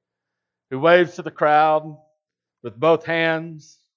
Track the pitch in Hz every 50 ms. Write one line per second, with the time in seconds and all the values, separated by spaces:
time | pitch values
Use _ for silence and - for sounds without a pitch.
0 | _ _ _ _ _ _ _ _ _ _ _ _ _ _ 131 131 147 165 175 180
1 | 180 165 - - 165 156 - - 165 151 151 151 156 156 156 156 156 160 151 -
2 | _ _ _ _ _ _ _ _ _ _ _ _ - 117 104 113 147 160 165 156
3 | 160 - 165 165 165 165 160 160 165 170 160 156 - _ _ _ _ _ _